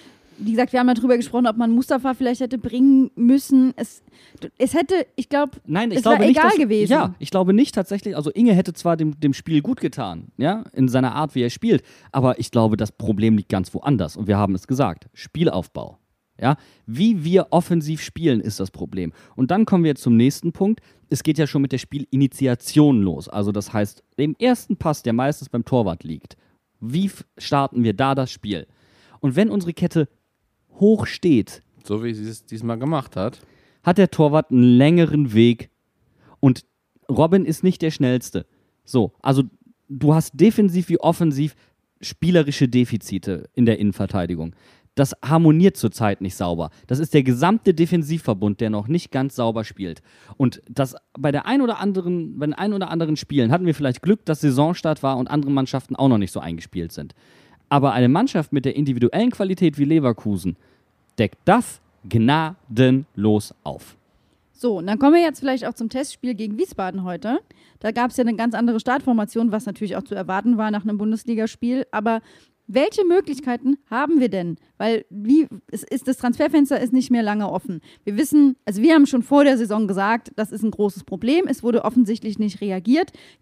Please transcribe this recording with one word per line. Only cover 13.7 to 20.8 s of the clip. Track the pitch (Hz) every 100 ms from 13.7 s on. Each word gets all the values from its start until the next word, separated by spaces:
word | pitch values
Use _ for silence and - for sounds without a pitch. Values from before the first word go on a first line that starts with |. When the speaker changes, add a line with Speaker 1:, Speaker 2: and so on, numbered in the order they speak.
Speaker 2:
woanders | - - 120 80 87
und | 104
wir | 101
haben | 101 95
es | -
gesagt, | 131 113 80 -
Spielaufbau. | - - 151 170 92 - - - - _ _ _ -
Ja, | 123 151 _ _
wie | - 120 220 196
wir | 160 185 -
offensiv | 170 170 170 147 156
spielen, | - - 160 113
ist | 104 -
das | 95
Problem. | - 90 95 85 - _ -
Und | 127
dann | 190 220
kommen | 185
wir | 160
zum | 135 123 117
nächsten | 127 - 170
Punkt. | - 143 220